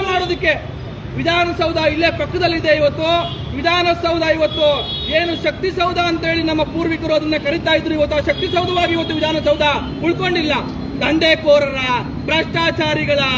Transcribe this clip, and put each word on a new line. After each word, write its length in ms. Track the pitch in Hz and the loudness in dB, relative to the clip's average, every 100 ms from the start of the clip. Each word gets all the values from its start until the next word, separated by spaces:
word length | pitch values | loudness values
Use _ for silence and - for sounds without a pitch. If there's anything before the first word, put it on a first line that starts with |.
| 392 | 2
ಮಾಡೋದಕ್ಕೆ 440 | 370 359 349 349 294 - - - - - - | 0 -2 0 0 0 -4 -10 -10 -10 -8 -4
ವಿಧಾನಸೌಧ 600 | 269 349 349 339 320 330 311 | 0 2 0 0 0 2 0
ಇಲ್ಲೇ 160 | 302 330 - | 2 2 0
ಪಕ್ಕದಲ್ಲಿದೆ. 540 | 294 349 349 330 320 302 | -2 0 0 2 0 2
ಇವತ್ತು 260 | 294 294 320 339 339 349 - 254 | 2 2 0 0 0 -6 -8 -2
ವಿಧಾನಸೌಧ 680 | 330 349 349 339 339 339 320 320 | 0 2 2 0 0 0 2 2
ಇವತ್ತು 300 | 302 311 302 277 - - - 302 | 2 2 2 2 -2 -6 -2 -2
ಏನು 140 | 349 330 311 | 0 -2 -4
ಶಕ್ತಿಸೌಧ 540 | - 381 349 349 349 349 | -2 -4 0 0 0 0
ಅಂತ 140 | 339 339 | 0 0
ಹೇಳಿ 140 | 330 320 | 0 0
ನಮ್ಮ 140 | 311 294 | 0 -2
ಪೂರ್ವಿಕರು 400 | 320 330 320 320 311 | -2 -2 -2 0 0
ಅದನ್ನ 200 | 302 311 294 | 2 0 0
ಕರೀತಾ 240 | 330 320 320 | -2 2 2
ಇದ್ರು, 140 | 320 311 | 2 0
ಇವತ್ತು 180 | 294 302 | 2 2
ಆ 20 | 285 | 0
ಶಕ್ತಿಸೌಧವಾಗಿ 640 | 285 370 359 359 359 349 339 | -2 0 0 0 0 2 0
ಇವತ್ತು 180 | 320 311 | -2 -2
ವಿಧಾನಸೌಧ 460 | 302 311 294 302 294 269 - 151 330 | 0 0 2 2 2 0 -4 -2 -2
ಉಳ್ಕೊಂಡಿಲ್ಲ. 480 | 339 370 359 311 262 - - - - | 0 0 0 0 0 -2 -6 -8 -2
ದಂಧೆಕೋರರ, 800 | 277 311 330 311 311 294 277 269 254 247 226 - - | 0 2 4 4 6 4 4 -2 -2 -2 -4 -6 -2
ಭ್ರಷ್ಟಾಚಾರಿಗಳ, 960 | 320 311 339 330 330 311 302 302 285 269 | 0 0 0 0 0 0 0 0 2 2